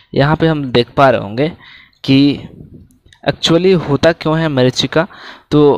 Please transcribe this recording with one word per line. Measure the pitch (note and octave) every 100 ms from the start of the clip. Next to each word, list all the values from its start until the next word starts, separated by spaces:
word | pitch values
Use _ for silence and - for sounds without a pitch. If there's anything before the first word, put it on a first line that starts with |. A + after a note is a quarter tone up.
| _
यहाँ | - C#3 D#3
पे | D#3+
हम | D#3 C3+
देख | A#2+ A#2+
पा | - C#3
रहे | A2
होंगे | G2+ A2+ D3+ E3+ - - _ _
कि | - C3+ C#3+ - - - - - - _ _ _ -
actually | - - E3 F#3 F3+ C#3+
होता | C#3 E3
क्यों | E3+ D#3+ D#3
है | D#3+
मरीचिका। | C3+ B2+ - C3 D3+ F3 - - - _
तो | D3 D3